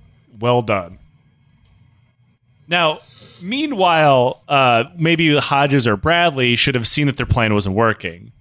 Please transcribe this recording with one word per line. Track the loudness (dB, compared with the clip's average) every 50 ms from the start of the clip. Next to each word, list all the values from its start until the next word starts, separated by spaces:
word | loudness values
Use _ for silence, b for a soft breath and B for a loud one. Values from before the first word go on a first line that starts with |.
| _ _ _ _ _ _ -14 -6
Well | -2 0 0 0
done. | 0 0 -2 -4 -4 -8 -14 -20 -20 -20 _ _ _ _ _ _ _ _ _ _ _ _ _ _ _ _ _ _ _ _ _ _ _ _ _ _ _ _ _ _ _
Now, | -6 -2 0 0 0 -2 -4 -10 -20 -20 -20 -20 -20 -20 -16
meanwhile, | -12 -8 -6 -6 -4 -4 -2 0 2 2 4 4 4 4 4 4 2 0 -2 -6 _ -2
uh, | 0 2 2 2 2 2 0 -2 -6
maybe | -4 -2 0 0 0 2 2 0
Hodges | 0 0 0 0 0 2 2 2 2 2
or | 2 0
Bradley | -2 0 0 0 2 2 0 0 0 0 0 0
should | 0 0 0 -2
have | -2 -2 -2
seen | 0 0 0
that | -2 -2
their | -4 -2
plan | -2 0 0 0 0 0
wasn't | 0 -2 -2 -2
working. | 0 0 0 0 -2 -6 -14 -14 -14 -20 -20 -20 _